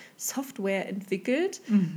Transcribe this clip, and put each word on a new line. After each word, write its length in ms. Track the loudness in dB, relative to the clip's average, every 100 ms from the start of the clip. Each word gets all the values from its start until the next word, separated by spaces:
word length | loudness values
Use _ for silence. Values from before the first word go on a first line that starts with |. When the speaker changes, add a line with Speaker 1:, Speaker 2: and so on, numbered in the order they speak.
| -20 -10
Speaker 1:
Software 720 | -6 -6 -6 -4 0 0 -2
entwickelt, 720 | -6 -2 -4 2 2 2 -2 2
Speaker 2:
Mhm. 220 | 4 4